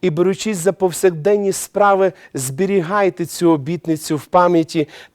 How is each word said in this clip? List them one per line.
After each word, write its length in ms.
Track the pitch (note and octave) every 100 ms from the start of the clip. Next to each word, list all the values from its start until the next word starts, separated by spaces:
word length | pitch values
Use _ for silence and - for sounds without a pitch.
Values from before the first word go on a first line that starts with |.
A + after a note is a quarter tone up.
і 100 | F#3
беручись 480 | D3+ F3+ F#3+ A3 F#3+
за 140 | F3+
повсякденні 800 | F3 F#3 D#3 F#3+ E3 E3+ G#3 G3
справи, 600 | F3+ - G3 G3+ G3 F#3+ - -
зберігайте 920 | C#3+ B2+ C3+ F#3+ G3 D#3+ G3+ F#3+ - E3+
цю 240 | - F3
обітницю 640 | D#3+ C3+ E3+ - D#3 - D3+
в 100 | -
пам'яті 600 | F3+ F3+ E3+ D#3 E3 D3 - -